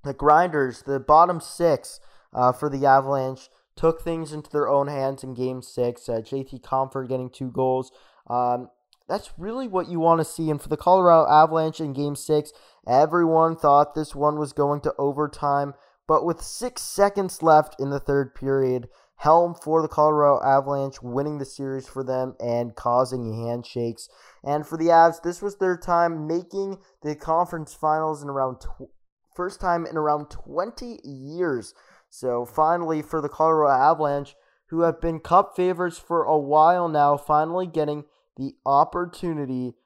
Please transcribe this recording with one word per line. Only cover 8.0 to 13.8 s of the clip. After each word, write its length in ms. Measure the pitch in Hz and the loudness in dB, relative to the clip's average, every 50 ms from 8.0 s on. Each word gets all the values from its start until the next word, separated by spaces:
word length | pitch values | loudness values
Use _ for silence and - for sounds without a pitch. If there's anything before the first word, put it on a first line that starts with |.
| _ _ _ _ _ _ | _ _ _ _ _ _
Um, 400 | 120 123 123 123 123 123 127 120 _ _ _ _ _ _ _ _ | -4 -2 0 0 -2 -4 -6 -12 _ _ _ _ _ _ _ _
that's 240 | 160 196 - - - | -8 -8 -8 -12 -16
really 300 | - 170 208 226 262 269 | -12 -10 -10 -8 -8 -8
what 220 | 233 190 185 170 165 | -4 -4 -4 -4 -4
you 100 | 175 165 | -4 0
wanna 260 | 160 165 165 165 160 | 4 4 4 4 2
see. 240 | - - - 160 156 | -4 -6 -6 -4 -4
And 140 | 151 143 | -4 -4
for 60 | - - | -4 -6
the 80 | 151 | -8
Colorado 520 | 147 - 175 180 190 180 175 170 165 156 - | -2 4 4 4 6 8 8 6 6 6 6
Avalanche 520 | 151 151 160 156 160 160 156 160 156 - | 6 6 6 6 4 0 -2 -2 -4 -6
in 120 | 165 147 | -8 -6
Game 220 | 131 135 147 143 143 | -4 -4 -4 -6 -6
six, 380 | - - - 156 151 147 - _ _ _ _ _ _ _ | -8 -2 0 0 0 0 -4 _ _ _ _ _ _ _
everyone 680 | - 120 135 151 156 160 175 170 160 160 160 160 165 165 | 2 4 4 4 4 4 2 2 4 4 4 4 2 0
thought 380 | 165 - 147 143 143 | 2 4 6 6 6